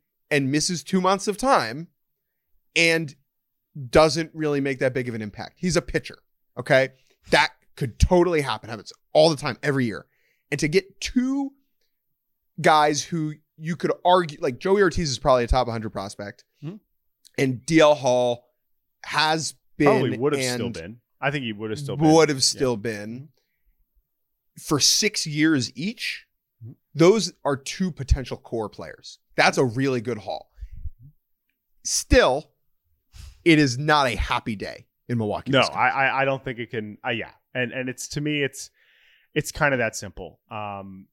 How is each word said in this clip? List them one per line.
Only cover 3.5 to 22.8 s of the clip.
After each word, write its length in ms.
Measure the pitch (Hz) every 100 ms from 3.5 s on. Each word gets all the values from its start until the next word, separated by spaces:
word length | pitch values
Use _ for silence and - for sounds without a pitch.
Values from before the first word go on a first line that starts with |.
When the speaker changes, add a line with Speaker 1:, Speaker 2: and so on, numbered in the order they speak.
| _ _ 147 127
Speaker 1:
doesn't 420 | 156 156 147 160
really 260 | 160 151 143
make 200 | 139 131
that 140 | 131
big 140 | 131 123
of 80 | 113
an 60 |
impact. 380 | 104 - - _
He's 180 | 185 165
a 40 |
pitcher, 360 | - 165 - - _ _ _ -
okay? 320 | 123 131 131 _ _ _ -
That 220 | 156 156 _ _ -
could 240 | 131 -
totally 420 | - 180 175 160
happen. 280 | 131 107 110
Happens 220 | 113 - - _
all 160 | 151 160
the 80 | 147
time, 200 | 143 110
every 220 | 147 139 120
year. 220 | 92 - _ _ _ -
And 80 | 143
to 80 | 165
get 320 | 185 - -
two 540 | - 247 254 277 277 _ _ _ _ _ _ _ _ _ _ -
guys 440 | 165 156 151 147
who 320 | - 170 156 151 _ -
you 180 | 156 175
could 160 | 170 -
argue, 360 | 175 185 165 143
like, 160 | 160 120
Joey 240 | 185 202
Ortiz 300 | 190 170 160
is 80 | 123
probably 240 | 147 127
a 40 | 117
top 200 | 131 120
hundred 240 | 113 110
prospect, 540 | - 98 - 101 - _ _
Speaker 2:
Mm-hmm. 140 | 143 214 _ _ _ _ _ -
Speaker 1:
and 280 | 135 120 -
D 140 | 160
L 140 | 151
Hall 540 | 143 131 123 123 120 _ _ _ _ _ _
has 500 | - 151 156 160 143 - _ -
been 100 | -
Speaker 2:
Probably 300 | 131 127 113
would 160 | 139
have 100 | 143
still 220 | 127 123 101
Speaker 1:
and 80 |
Speaker 2:
been. 280 | 104 85 120 _ -
I 100 | 135
think 120 | 143
he 100 | 120
would 160 | 104 110
have 100 | 110
still 180 | 139 135
been. 140 | 156
Speaker 1:
would 160 | 160 151
have 140 | 135
still 280 | - - 127
Speaker 2:
Yeah. 60 |
Speaker 1:
been. 320 | 113